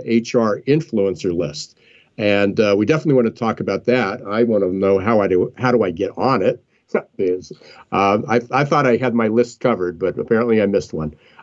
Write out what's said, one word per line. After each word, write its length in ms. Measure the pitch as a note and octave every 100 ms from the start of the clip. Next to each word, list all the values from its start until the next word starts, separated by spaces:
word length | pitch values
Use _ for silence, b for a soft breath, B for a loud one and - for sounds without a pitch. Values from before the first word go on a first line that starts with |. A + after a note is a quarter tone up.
| A#2
H 300 | A#2 A#2 B2
R 260 | A2 G2 C3+
influencer 680 | D#3 D#3+ A2 G2 F2+ F#2 E2+
list. 440 | E2 D2 - _ b b b -
And, 400 | G#2 G2+ G2+ G2
uh, 160 | G#2 G2+
we 80 | G#2+
definitely 300 | D#3 D#3+ C3
wanna 160 | A2+
talk 280 | - A2+ G#2
about 260 | G2 F#2+ -
that. 360 | B2+ G2 G#2+ G2
I 160 | G#2+
wanna 240 | A#2 G#2 F#2
know 320 | F#2+ G2 G2
how 220 | G2 A2
I 60 | G2
do, 240 | F2+ - -
how 140 | B2
do 100 | A#2+
I 60 | F#2+
get 220 | D#2+ F#2 -
on 260 | A#2 A#2
it? 200 | G#2 - _ _ _
<laughs> 80 | G3 - -
Because, 340 | F#2 F#2 - - B B B
uh, 280 | F#2+ G2 G#2+ -
I, 120 | A#2+ A#2+
I 120 | B2+ C#3+
thought 200 | D3+ C3+
I 120 | A2+
had 180 | B2+ A#2
my 140 | A2
list 320 | A2+ A#2+ -
covered, 360 | B2+ G2+ F2 E2
but 220 | F#2 -
apparently 420 | - A2+ A#2+ A2
I 60 | G2+
missed 260 | G2 -
one. 220 | E2 D#2 - b b